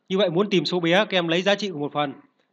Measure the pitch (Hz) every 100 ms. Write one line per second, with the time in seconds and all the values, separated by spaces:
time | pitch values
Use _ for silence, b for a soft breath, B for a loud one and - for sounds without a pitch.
0 | - 185 190 165 208 180 151 180 165 180
1 | 208 185 170 175 196 202 208 151 147 147
2 | 147 - _ _ _